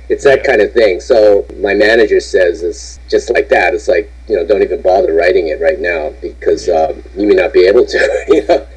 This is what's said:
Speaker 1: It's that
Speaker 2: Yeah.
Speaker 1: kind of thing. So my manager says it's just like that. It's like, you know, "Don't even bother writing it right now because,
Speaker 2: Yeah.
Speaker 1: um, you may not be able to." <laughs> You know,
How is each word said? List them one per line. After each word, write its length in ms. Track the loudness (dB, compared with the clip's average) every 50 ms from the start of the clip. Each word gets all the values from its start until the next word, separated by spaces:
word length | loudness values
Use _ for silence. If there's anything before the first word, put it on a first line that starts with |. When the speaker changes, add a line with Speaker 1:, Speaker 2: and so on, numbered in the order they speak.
| -6 -6
Speaker 1:
It's 140 | -6 0
that 160 | 2 2 2 2
Speaker 2:
Yeah. 60 | 2
Speaker 1:
kind 160 | 0 2 2
of 100 | 0 0
thing. 280 | 2 2 2 2 0 -2
So 440 | -2 0 2 4 4 4 4 2 0 -4 -8 -6
my 140 | -4 -2 0
manager 460 | 2 2 2 4 2 2 2 2 0
says 420 | 0 0 0 0 0 0 -2 -4
it's 380 | -6 -8 -8 -10 -14 -18 -20 -20 -8 -4
just 200 | -4 -4 -2 -2
like 180 | -2 -4 -2 -2
that. 260 | -2 -2 0 -2 -4
It's 140 | -4 -4 -2
like, 200 | -2 -2 -4 -6 -14 -18 -8 -4
you 80 | -4
know, 80 | -4 -2
"Don't 180 | -2 0 0
even 180 | 0 -2 -2 -2
bother 320 | 0 0 2 2 0 0
writing 360 | 0 0 2 2 2 0 0 -2
it 120 | -4 -2
right 200 | -2 -2 -2 -2
now 320 | -4 -4 -4 -4 -6 -8 -10 -12
because, 480 | -14 -14 -14 -6 -2 -2 -2 -2 -2 -2
Speaker 2:
Yeah. 140 | 0 0
Speaker 1:
um, 200 | -2 -2 -6 -10 -16 -14 -8
you 100 | -4 0
may 80 | 2 2
not 180 | 2 2 2
be 140 | 2 4 4
able 180 | 4 4 2 2
to." 380 | 2 0 -2 0 0 -2 -4 0
<laughs> 40 | 0
You 180 | 0 2 2
know, 200 | 0 0 0 -2 -8 -10